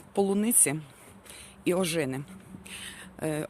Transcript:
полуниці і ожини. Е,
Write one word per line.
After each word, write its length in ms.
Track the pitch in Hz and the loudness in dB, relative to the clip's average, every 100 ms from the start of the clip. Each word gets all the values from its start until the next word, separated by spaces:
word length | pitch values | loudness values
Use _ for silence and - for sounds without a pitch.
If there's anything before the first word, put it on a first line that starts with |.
| - | -4
полуниці 640 | - 196 202 220 233 - 156 147 - - - - - - - - | 2 4 4 4 6 4 2 -6 -18 -20 -20 -20 -18 -18 -4 0
і 80 | |
ожини. 500 | 180 175 165 131 131 143 - - - - - - - - - | 2 2 0 0 -2 -8 -14 -18 -18 -16 -14 -14 -14 -16 -6
Е, 260 | 156 151 | -2 -2